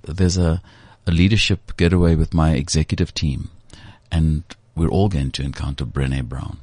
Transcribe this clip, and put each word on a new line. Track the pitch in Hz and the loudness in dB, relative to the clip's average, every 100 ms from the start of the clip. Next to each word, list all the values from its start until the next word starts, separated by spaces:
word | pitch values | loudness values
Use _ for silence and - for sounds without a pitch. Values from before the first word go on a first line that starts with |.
there's | - 82 90 90 | -8 0 2 2
a, | 85 82 - - - - - | 0 0 -6 -20 -20 -10 -2
a | |
leadership | 82 92 107 - 95 - - | 2 4 4 2 -2 -4 0
getaway | 87 90 85 | 2 4 4
with | 80 80 | 4 2
my | 85 80 | 2 2
executive | 71 71 80 80 - 87 | 2 0 -2 0 -2 -2
team, | - 80 65 - - - - - - _ | -2 -4 -4 -8 -16 -20 -20 -20 -20 _
and | 80 80 76 - - _ | 0 2 0 -4 -16 _
we're | - 85 | -4 0
all | 92 101 | 2 2
going | 80 67 | 0 -4
to | - | -4
encounter | 69 67 73 69 | -8 -6 -6 -6
Brené | 64 67 67 67 60 | -6 -4 -2 -2 -4
Brown | 65 - - | -8 -10 -14